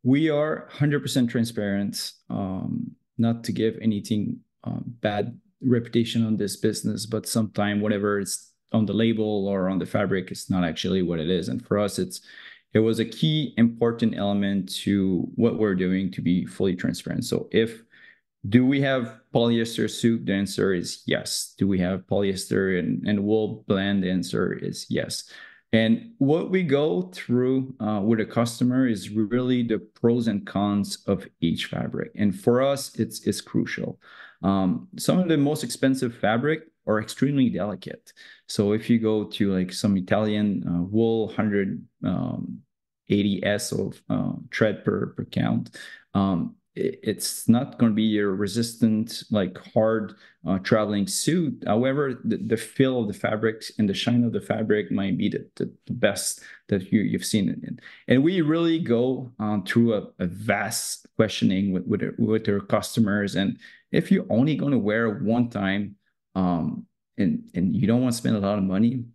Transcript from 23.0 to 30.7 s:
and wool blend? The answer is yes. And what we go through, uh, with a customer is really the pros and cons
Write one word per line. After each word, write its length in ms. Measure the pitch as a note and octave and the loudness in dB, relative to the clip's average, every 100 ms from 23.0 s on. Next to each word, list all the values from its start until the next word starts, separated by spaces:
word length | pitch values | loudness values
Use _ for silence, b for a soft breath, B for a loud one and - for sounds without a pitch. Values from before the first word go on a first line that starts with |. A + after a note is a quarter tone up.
| - | 0
and 160 | G#2 | 0
wool 400 | G2+ A2 G#2+ A2 - | 2 0 0 -6 -2
blend? 360 | G2 G2 G2+ | 0 2 0
The 80 | F#2 | 0
answer 400 | F#2 - - F#2 | -2 -2 -2 -2
is 340 | - - - - | -2 -6 -8 -4
yes. 420 | - - - - B B B _ | -4 -4 -8 -12 B B B _
And 400 | A2+ A2+ A2+ - - | 2 4 2 -2 -2
what 320 | C#3 D#3+ E3 | 2 2 2
we 140 | F#3+ | 0
go 400 | E3+ C3+ D3+ F3 F3+ | 2 2 2 0 -4
through, 600 | - - B2 B2+ C3+ C3 - | -10 -2 0 2 0 -2 -6
uh, 220 | G#2+ G#2+ | -2 0
with 160 | G2+ A2+ | 2 2
a 60 | G#2 | 2
customer 600 | A#2 A#2 - B2 B2+ C3 | 0 0 2 2 4 2
is 240 | G#2 F#2+ | 0 -2
really 540 | G#2+ G#2 B2 B2+ B2+ | -2 0 0 2 0
the 160 | A#2 G#2+ | 2 -2
pros 480 | - _ A#2 A#2+ A2+ | -2 _ 2 4 2
and 180 | G2+ - | -2 -2
cons 580 | - G#2 | -2 2